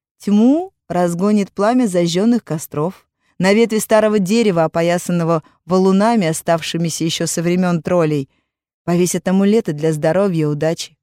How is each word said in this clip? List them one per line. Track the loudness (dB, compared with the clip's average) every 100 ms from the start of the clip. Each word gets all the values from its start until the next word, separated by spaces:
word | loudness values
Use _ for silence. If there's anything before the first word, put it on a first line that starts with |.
| _ _
Тьму | 0 2 4 2 -2 _ -6
разгонит | -2 -2 0 0 0 -2
пламя | -2 0 2 2
зажженных | 0 0 0 0 0
костров. | -2 -10 -8 -6 -6 -6 _ _ _ -2
На | 2
ветви | 2 2 0
старого | 0 2 2 0
дерева, | 0 0 2 2
опоясанного | 0 0 -2 -2 -2 -2 0 -2 -4 _ -2
валунами, | 0 2 2 2 2 0
оставшимися | -2 -2 -2 -2 -4 -4 -4
еще | -4 -4 -4
со | -2
времен | -2 0 0 -2
троллей, | 0 0 0 -2 -6 _ _ _ _ _
повесят | -2 0 0 -2 0
амулеты | 2 2 2 0
для | -2 -2
здоровья, | 0 0 0 0 0 -2
удачи, | -2 -4 -4 -10 _